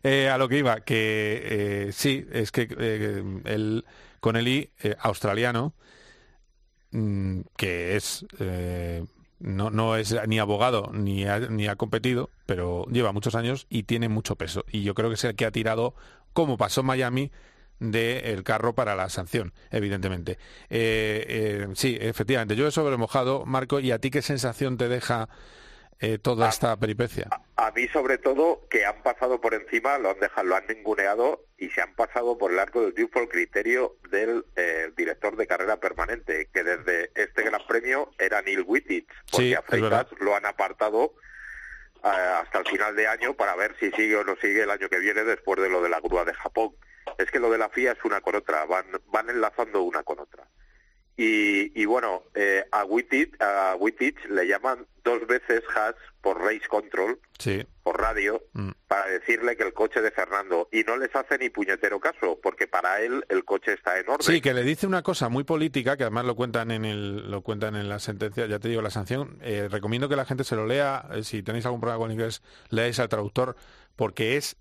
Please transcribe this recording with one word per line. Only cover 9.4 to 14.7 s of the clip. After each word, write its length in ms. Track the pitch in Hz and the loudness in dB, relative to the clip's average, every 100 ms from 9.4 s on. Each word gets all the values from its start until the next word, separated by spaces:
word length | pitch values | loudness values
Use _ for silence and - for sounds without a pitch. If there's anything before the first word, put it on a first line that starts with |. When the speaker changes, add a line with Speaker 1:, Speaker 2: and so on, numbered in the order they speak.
| - 95 107 | -6 -2 0
Speaker 1:
no 240 | 107 113 110 | 2 2 2
es 200 | 104 117 110 | 0 -2 2
ni 100 | 110 | 2
abogado 520 | 104 104 123 113 104 | 2 4 4 2 -2
ni 320 | 101 101 98 98 | -2 -2 0 0
ha, 140 | 104 | 0
ni 280 | 123 110 104 | -2 -2 -2
ha 80 | 101 | -2
competido, 540 | 107 113 127 123 - - - | -2 0 0 0 -2 -10 -4
pero 400 | 90 87 87 104 | -2 -2 -4 -2
lleva 200 | 120 110 | 0 0
muchos 220 | 101 110 113 | 0 -2 0
años 300 | 117 135 - | -2 -4 -4
y 140 | 117 | -6
tiene 260 | 101 117 117 | -2 -2 0
mucho 260 | 107 - 107 | 0 -2 -6
peso. 300 | 80 87 - | -4 -6 -4